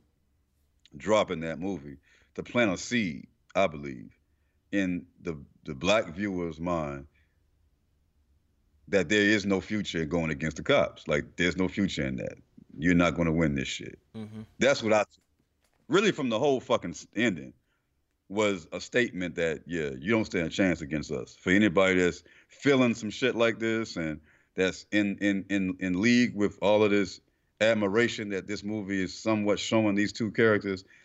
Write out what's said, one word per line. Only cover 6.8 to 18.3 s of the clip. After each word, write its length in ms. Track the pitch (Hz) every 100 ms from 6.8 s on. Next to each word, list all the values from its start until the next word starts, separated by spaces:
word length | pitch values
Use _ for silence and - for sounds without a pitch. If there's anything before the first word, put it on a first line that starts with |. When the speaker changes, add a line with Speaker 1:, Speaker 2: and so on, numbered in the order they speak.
| 73 69 71 _ _ _ _ _ _ _ _ _ _ _ _ _ _ _ _ _ -
Speaker 1:
that 200 | 95 82
there 120 | 104
is 220 | 101 107
no 160 | 98 95
future 420 | - 107 - 85
in 60 | 76
going 220 | 85 80
against 260 | 73 78 -
the 40 |
cops. 460 | 80 139 - - -
Like, 280 | 73 64 -
there's 200 | 87 82
no 120 | 90
future 380 | - 95 - 67
in 100 | 65
that. 180 | 50 - _ - - -
You're 160 | 85
not 220 | 87 85 76
gonna 160 | 82
win 220 | 80 78
this 140 | 67 64
shit. 300 | - - - _ 110
Speaker 2:
Mm-hmm. 260 | 107 110 107 -
Speaker 1:
That's 240 | 123 131
what 100 | 113
I, 120 | 107 101 _ _ _ _ _ _ _ -
really 240 | 175 214
from 160 | - 131
the 100 | 110
whole 220 | 143 127
fucking 300 | - 110 87
s-, 160 | 80 - 104
ending, 360 | 120 82 65 - _ _ _ _ _ _
was 380 | -